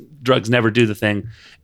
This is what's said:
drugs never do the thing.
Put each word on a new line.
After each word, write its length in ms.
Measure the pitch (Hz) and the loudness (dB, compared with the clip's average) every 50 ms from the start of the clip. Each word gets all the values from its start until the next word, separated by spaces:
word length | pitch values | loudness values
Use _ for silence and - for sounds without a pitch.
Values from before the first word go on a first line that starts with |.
| - _ - - 127 | -20 _ -20 -6 -2
drugs 260 | 123 127 127 101 113 | 0 0 0 2 0
never 220 | 123 123 113 113 | 0 2 2 2
do 140 | 107 123 117 | 2 2 2
the 100 | 107 104 | 0 0
thing. 320 | - 110 107 104 101 - 117 - - - - - _ | -2 -2 -2 -2 -4 -6 -10 -16 -20 -20 -20 -20 _